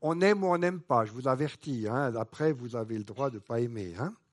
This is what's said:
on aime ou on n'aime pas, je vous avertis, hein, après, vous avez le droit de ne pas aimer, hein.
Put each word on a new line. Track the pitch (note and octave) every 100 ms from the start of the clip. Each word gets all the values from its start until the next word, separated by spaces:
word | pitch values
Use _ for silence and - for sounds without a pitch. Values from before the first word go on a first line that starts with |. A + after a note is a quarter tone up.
on | D#3 E3
aime | F#3+ G#3
ou | F#3
on | F3
n'aime | F3 F3+
pas, | - B2
je | A2
vous | A2+ C3
avertis, | C3 D3 - - B2+ G#2+
hein, | B2 C#3
après, | A#2 A2 - D#3
vous | C#3 B2 A#2
avez | A2 A2+
le |
droit | G#2 A2+ C#3
de | A2
ne |
pas | - A#2
aimer, | A#2+ A#2 F#2 E2+
hein. | D3 A3+ _